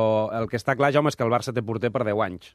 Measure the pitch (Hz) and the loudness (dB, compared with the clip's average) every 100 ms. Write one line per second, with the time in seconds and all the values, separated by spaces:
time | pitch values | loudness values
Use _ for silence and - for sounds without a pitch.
0 | 110 107 107 113 110 117 - 131 143 143 | 2 2 0 -4 -4 -2 -2 2 2 4
1 | 147 - 117 120 123 120 110 110 117 120 | 2 0 0 0 -2 -4 -4 -2 -2 0
2 | 107 104 98 90 - | 0 0 -2 -6 -14